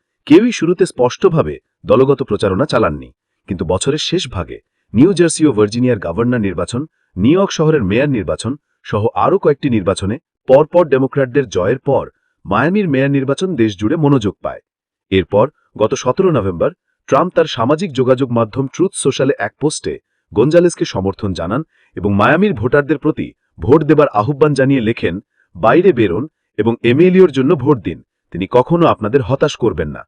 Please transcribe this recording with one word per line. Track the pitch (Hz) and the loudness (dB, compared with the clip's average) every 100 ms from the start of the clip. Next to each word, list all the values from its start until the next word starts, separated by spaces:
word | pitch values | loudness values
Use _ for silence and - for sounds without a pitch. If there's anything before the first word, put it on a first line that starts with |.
| _ _ - | _ _ 4
কেউই | 165 240 | 4 4
শুরুতে | - 165 180 185 | 0 -2 0 0
স্পষ্টভাবে | - 123 - 185 160 76 69 _ _ - | 0 -2 2 0 2 -2 -8 _ _ 0
দলগত | 117 135 135 | 2 4 0
প্রচারণা | 131 101 101 95 151 | -2 -2 -2 -2 -2
চালাননি, | - 92 73 64 _ _ _ - | 0 -2 -4 -14 _ _ _ -12
কিন্তু | 92 78 | -8 -4
বছরের | - 139 151 | -2 -2 -4
শেষ | - 165 127 | -4 -6 -6
ভাগে | 92 - 58 _ _ _ | -10 -10 -14 _ _ _
নিউ | 104 185 | 2 2
জার্সি | 170 170 - 151 | 4 0 2 0
ও | |
ভার্জিনিয়ার | 104 104 120 127 110 | 2 0 0 -2 -2
গভর্নর | 101 90 120 123 | -4 -4 -2 -2
নির্বাচন, | 101 85 - 123 156 _ _ 92 | -2 -4 -6 -8 -10 _ _ -2
নিউ | 117 | 2
ইয়র্ক | 185 190 | 2 0
শহরের | - 156 151 | 0 0 0
মেয়র | 95 113 147 | 0 0 0
নির্বাচন | 120 80 90 110 147 _ _ | -2 -4 -6 -6 -10 _ _
সহ | - 110 113 98 | -8 -4 -2 0
আরও | 123 196 | 0 2
কয়েকটি | 160 143 143 | 0 0 -2
নির্বাচনে | 107 90 92 98 120 _ _ - | -2 -2 -4 -4 -6 _ _ 2
পরপর | 135 156 - 160 | 2 4 0 2
ডেমোক্র্যাটদের | 131 131 139 127 143 120 | 0 0 -2 -2 -2 -2
জয়ের | 113 104 131 | -2 -2 -2
পর | 139 117 85 _ _ _ - | -2 -2 -4 _ _ _ -4
মায়ামির | 101 156 208 180 | -2 0 0 0
মেয়র | 131 139 | 0 0
নির্বাচন | 139 135 139 190 139 | 0 -2 -4 -4 0
দেশ | 110 101 | -2 0
জুড়ে | 107 165 | -4 0
মনোযোগ | 143 139 101 - | 2 2 0 -6
পায়। | 69 64 _ _ _ _ - | -12 -12 _ _ _ _ -2
এরপর | 95 85 101 139 _ _ - | -2 0 0 0 _ _ -4
গত | 110 | -2
সতেরো | 131 127 131 185 | -2 -4 0 0
নভেম্বর | 135 95 85 131 - _ _ - | 0 -2 -4 -4 -6 _ _ -2
ট্রাম্প | - 175 | 0 0
তার | 175 156 | 0 -2
সামাজিক | - 117 156 190 | -2 -2 -2 -2
যোগাযোগ | 131 123 127 131 | -2 0 0 0
মাধ্যম | 117 110 - 135 | -2 -2 -4 -8
ট্রুথ | - 190 | -4 -4
সোশ্যালে | - 139 - 135 - | -2 -4 0 -2 -2
এক | 117 - | -6 -4
পোস্টে | 151 - - 67 _ _ _ | -6 -4 -10 -10 _ _ _
গঞ্জালেসকে | 104 143 170 175 - 165 | 0 2 4 2 -2 -6
সমর্থন | 117 95 - 101 | -4 -6 -6 -8
জানান | 85 85 123 - _ _ - | -6 -4 -6 -8 _ _ -6
এবং | 101 | -2
মায়ামির | 98 131 160 208 | 2 2 2 0
ভোটারদের | 139 123 147 139 143 | 0 0 0 0 -2
প্রতি | 151 - 65 _ _ - | -2 -4 -10 _ _ -8
ভোট | 104 160 | 2 4
দেবার | 151 147 143 | 6 4 4
আহ্বান | 117 113 139 156 | 0 -2 2 2
জানিয়ে | 135 135 135 | 2 2 2
লেখেন, | 110 - 101 90 _ _ _ 85 | 0 -2 -4 -6 _ _ _ -2
"বাইরে | 110 156 190 | 2 4 4
বেরোন | 127 101 85 156 _ _ - | 2 0 -2 -6 _ _ -2
এবং | 110 117 | -2 0
এমেলিওর | 120 135 180 185 175 | 0 4 4 6 4
জন্য | 135 131 170 | 4 0 0
ভোট | 120 131 | 0 0
দিন, | 85 78 _ _ _ | -2 -12 _ _ _
তিনি | 85 92 | -8 0
কখনো | 123 - 170 147 | 0 2 2 2
আপনাদের | 104 107 135 | 2 0 -2
হতাশ | 104 139 151 - | 0 -2 -2 0
করবেন | 113 85 76 | -4 -2 -8
না।" | 67 | -10